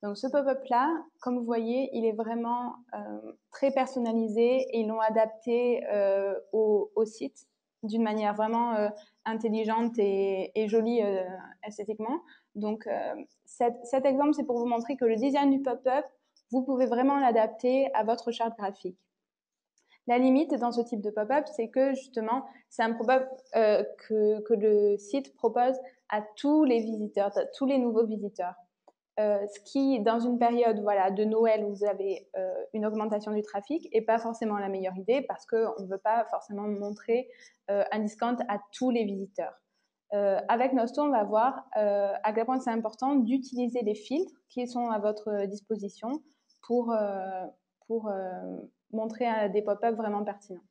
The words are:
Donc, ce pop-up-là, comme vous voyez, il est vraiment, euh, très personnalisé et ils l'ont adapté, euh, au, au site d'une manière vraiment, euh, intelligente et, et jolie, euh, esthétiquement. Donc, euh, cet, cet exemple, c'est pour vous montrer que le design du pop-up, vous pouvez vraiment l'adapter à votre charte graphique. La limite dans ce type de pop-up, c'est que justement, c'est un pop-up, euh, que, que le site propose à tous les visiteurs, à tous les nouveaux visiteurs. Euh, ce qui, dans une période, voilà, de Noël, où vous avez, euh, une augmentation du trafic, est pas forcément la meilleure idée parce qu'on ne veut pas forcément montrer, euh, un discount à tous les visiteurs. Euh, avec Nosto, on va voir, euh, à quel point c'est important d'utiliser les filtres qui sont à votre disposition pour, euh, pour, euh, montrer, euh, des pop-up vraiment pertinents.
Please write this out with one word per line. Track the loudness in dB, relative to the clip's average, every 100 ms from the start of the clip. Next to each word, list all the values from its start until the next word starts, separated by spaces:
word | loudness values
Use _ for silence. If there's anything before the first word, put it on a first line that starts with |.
Donc, | -6 -6
ce | -2
pop-up-là, | 0 0 -2 0 0 2 0 -6 _
comme | -4 -4
vous | -2
voyez, | -2 0 -2 -2
il | -2
est | -2
vraiment, | -2 -4 -4 -2 -4 -4 -10 -14
euh, | -12 -10 -12 -14 -18 _
très | -2 0
personnalisé | 2 -2 -2 0 0 0 2 4 4
et | 0 -2
ils | -2
l'ont | 0
adapté, | 2 2 2 0 -2 0 2 0 0
euh, | 0 2 2 0 -4 -2
au, | 0 4 2 2 -2
au | -2
site | -2 -12 -12 _ _ _ _
d'une | -4 0
manière | 0 2 0
vraiment, | 0 0 0 0 0
euh, | -2 -4 -18 _
intelligente | -8 -4 -2 0 0 0 0 2
et, | 2 2 0 -2 -4 -2
et | 0
jolie, | 2 2 2
euh, | 0 0 -4 -10 -16 -16 -16
esthétiquement. | -12 -8 -6 -4 -6 -8 -20 _ -8
Donc, | -4 -4 -4
euh, | -4 -4 -8 -12 _ _
cet, | -2 -2 -2 -2
cet | 0 2
exemple, | 2 2
c'est | 2
pour | 0 -2
vous | 0
montrer | -2 -2 0
que | 0
le | 2
design | 2 2 4
du | 2
pop-up, | 0 -2 0 0 -2 _ _ _ _
vous | -4
pouvez | 0 0 2
vraiment | 2 2 4
l'adapter | 4 4 2 2 2 2 2
à | 0
votre | 0 0 -2
charte | -4 -4 -4
graphique. | -8 -6 -12 -14 _ _ _ _ _ _ _ _ _ _ 0
La | 4
limite | 6 6 4 0
dans | 0
ce | 0
type | -2 -2
de | -4
pop-up, | -2 0 0 -2
c'est | -4 -2
que | 2 2
justement, | 2 -6 -6 -2 -2 -4 -18 _
c'est | -2
un | -2
pop-up, | 0 2 2 2 -8 -4 2
euh, | 4 4 2 -6 -4
que, | 2 4 2
que | 2
le | 2 4 4 4 2
site | -2 -6 -6 _
propose | -2 2 0 0 -6 _ _
à | -6 -6 -4
tous | 2 4
les | 6 4
visiteurs, | 0 -4 -4 0 0 0
à | -4
tous | -2 0
les | 2
nouveaux | 2 2 0
visiteurs. | 0 -6 -6 -8 -8 -20 _ _ _ _ -2
Euh, | 0 2 -2
ce | -8
qui, | -6 0 2 2
dans | 2 2
une | 2 2
période, | 2 4 4 2
voilà, | 2 2 2
de | 2 2
Noël, | 4 4 4 0
où | -2
vous |
avez, | -2 0 -2 -4 -6 -6
euh, | -4 -6 -6
une | -4 -2
augmentation | -2 -2 -2 -2
du | -4
trafic, | -4 -6 -4 -6 0
est | 0
pas | 2 2
forcément | 2 -4 -2 -2
la | -2
meilleure | -4 -4 -6
idée | 0 0
parce | 0 -10 -2
qu'on | 0 0 -2
ne | -8
veut | -4
pas | 0 0 0
forcément | -4 -6 -8 -4
montrer, | -4 -6 -8 0 0 0 -14 -20 _ -4
euh, | 0 0
un | 0
discount | -4 -2 -2 -2 -2
à | -4 -6
tous | -4 0
les | 2
visiteurs. | 0 -4 -8 -8 -8 -10 _ _ _ _ _
Euh, | 0 2 0 2
avec | 2 2
Nosto, | 2 0 0
on | 2
va | 2 2
voir, | 4 2 0 -6 0
euh, | 2 2 0 0
à | -2
quel | 0 0
point | 0
c'est | 0
important | -2 -2 -2 0 2
d'utiliser | 4 2 -2 -4 -2 0
les | -2 -4
filtres | -2 -2 -2 _ _
qui | -8 -6
sont | -4 -2
à | 0
votre | 0 -2 -4 -4 -4
disposition | -6 _ -6 -6 -10 -8 -8 _ _ _ _
pour, | -2 -2 0
euh, | 0 0 -4 -6 -6 -8 -14 _ _ _
pour, | -6 -4
euh, | -6 -6 -8 -10 -10 -12 _ _
montrer, | -6 -6 -2 -2
euh, | 0 2
des | 0
pop-up | 0 0 0 0
vraiment | -2 -4
pertinents. | -4 -8 _ -18 _